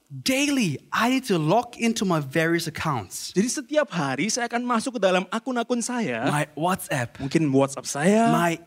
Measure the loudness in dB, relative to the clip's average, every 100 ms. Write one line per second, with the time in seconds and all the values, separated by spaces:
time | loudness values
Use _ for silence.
0 | -18 -8 -2 0 2 2 0 -2 -4 0
1 | 2 2 2 0 4 2 2 -2 -2 0
2 | 0 0 0 0 2 0 -2 -4 -2 -2
3 | -4 -12 -4 0 0 -2 -2 0 0 -2
4 | -2 -2 -2 -2 -2 -4 0 0 -2 2
5 | 2 2 0 -4 -2 -4 0 -2 -2 -2
6 | -2 0 0 0 -2 -2 -2 -2 -2 -4
7 | -4 -6 -2 0 2 2 2 -2 -8 0
8 | 4 4 4 4 2 -2